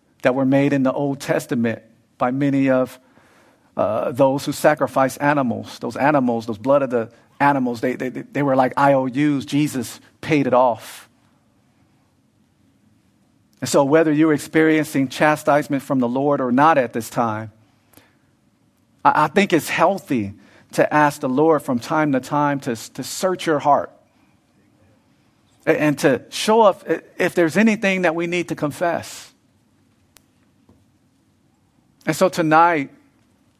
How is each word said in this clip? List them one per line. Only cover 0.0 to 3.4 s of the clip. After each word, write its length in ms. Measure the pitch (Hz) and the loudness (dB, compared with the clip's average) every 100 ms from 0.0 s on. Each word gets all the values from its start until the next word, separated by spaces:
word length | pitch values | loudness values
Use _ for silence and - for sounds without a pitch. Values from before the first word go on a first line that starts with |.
| _ _ | _ _
that 100 | 131 | -2
were 120 | 131 | 0
made 280 | 131 139 139 | 2 2 2
in 80 | 139 | 0
the 100 | 131 | 0
Old 280 | - 143 135 | -2 -4 -4
Testament 640 | - 156 - 131 117 110 _ _ _ - | -2 -2 -2 -2 -2 -4 _ _ _ -4
by 140 | 123 | -4
many 400 | 135 143 135 135 | 0 0 0 2
of, 280 | 131 123 - _ _ _ _ | 2 0 -8 _ _ _ _